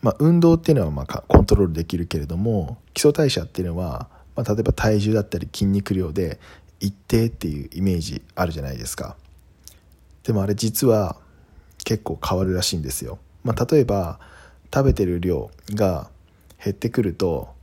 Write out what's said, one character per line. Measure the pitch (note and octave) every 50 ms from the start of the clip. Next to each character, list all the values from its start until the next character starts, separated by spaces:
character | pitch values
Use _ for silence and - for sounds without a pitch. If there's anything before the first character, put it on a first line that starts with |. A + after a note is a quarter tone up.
ま | - A2+
あ、 | - -
運 | D3 D#3+ F3 E3+
動 | E3+ E3 E3
っ | E3
て | - -
い | D#3
う |
の | C3+ F#2
は | D#2
ま | D2+ C#2+ C#2
あ |
か-、 | - - - -
コ | _ - -
ン | G2+
ト | - -
ロ | G2+ G2
ー |
ル | F2 D#2+
で | E2 E2
き | - -
る | E2+ E2+
け | - - D#2+
れ | D2
ど | D2 E2
も、 | F2 G2+ A#2 - G2+ E2 - B2 - _ _ _
基 | -
礎 | - D3+
代 | D3 - D#3 C3+
謝 | - - D#2+
っ |
て | - - -
い | F#2
う | F2
の | E2
は、 | F2 F#2 E2 C2+ - - - _ - - - -
ま | - A2+
あ、 | - G#2+
例 | A2
え | A2+
ば | - -
体 | - - A2 G#2+ G#2
重 | G2+ A2 A2
だ | G#2+
っ | G2
た | - -
り | F2+ - -
筋 | - - G2+
肉 | G2 G2 G2+ F#2+ - G2
量 | F#2 F#2 E2 D2+
で | G2 F2+ D#2+ D#2+ - - - - - - - _ _
一 | G2 G2+ - - _
定 | _ - A2+ A2+
っ | A#2
て | - - -
い | E2+ D2+ C#2+ C#2
う | - -
イ | F2
メ | F#2+ G2 F2+
ー | E2+
ジ | D#2+ D#2+ D2 C#2 - _ _
あ | - -
る | E2+
じ | D#2+ D#2
ゃ |
な | C#2+ C2+
い | C2+
で | A#1+ A1+
す | - -
か。 | - - - - - - - - - _ _ _ _ _ - - _ _ _ _ _ _ _ - _ _
で | - A#2
も | G2+ F#2+
あ |
れ | G2+ G#2
実 | G#2 - A2 G#2+ - -
は | B2 G2 G#2+ G2 E2+ - - - _ _ _ - _ - - _ _ _ _ -
結 | - A2 G2+ -
構 | - - - -
変 | - F#2+
わ | F#2 F#2+
る | F#2 F#2
ら | F2+
し | F2 - -
い |
ん | E2+
で | D2 C2
す | B1+ - C2
よ。 | A#1+ - - - _ _ - _
ま | - A#2
あ、 | - B2
例 | - D#3+ D3+
え | B2+
ば | A2+ G#2 G2 F#2 D#2+ - - - - - - - - _ _ _ - -
食 | C#3 C3+
べ | C3+ -
て | - G2+
る | F2 F2 F2
量 | E2+ F#2 E2+ C#2 - - - - _ - G#2
が | G#2 G#2+ F#2+ F2 D2 - - - - _ _ _ _ _ _ - _ -
減 | G2+ F#2+
っ |
て | - - C#3
く | - -
る | A2+ G2 D#2
と | - G2 F2+ E2 B1+ - - - -